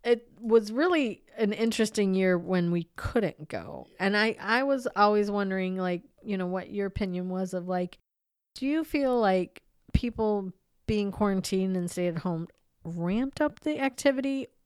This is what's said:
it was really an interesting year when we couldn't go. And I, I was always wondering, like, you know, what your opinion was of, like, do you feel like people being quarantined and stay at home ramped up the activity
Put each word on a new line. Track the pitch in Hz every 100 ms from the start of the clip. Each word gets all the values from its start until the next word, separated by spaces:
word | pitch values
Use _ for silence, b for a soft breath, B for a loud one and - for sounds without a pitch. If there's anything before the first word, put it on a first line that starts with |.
it | 233 240 - -
was | 226 226 208
really | 226 349 339 247 190 _ -
an | 214
interesting | 214 226 220 214 - 196
year | 190 185 180
when | 175 185 175
we | 175 165 -
couldn't | - 240 185 - 151
go. | 92 - - - -
And | 196 208
I, | 220 -
I | 190 233
was | 277 269 247 -
always | 208 208 208
wondering, | 202 196 190 185 185
like, | 180 175 - _
you | - 196
know, | 180
what | 185 -
your | 202 196
opinion | - 196 180 185
was | 185 185
of, | 185 175
like, | 180 180 - _ _ _ _ _ -
do | 262
you | 311
feel | 311 294 269 240
like | 208 190 180 - _ _ -
people | - 240 226 214 208 190 - _ _ -
being | 214 202
quarantined | 190 202 190 185 190 190 185
and | 175
stay | 180 175
at | 165
home | 185 165 165 _ _ _
ramped | 165 170 170 214 269 -
up | 302 294
the | 302 302
activity | 269 262 285 262 269 269 247 _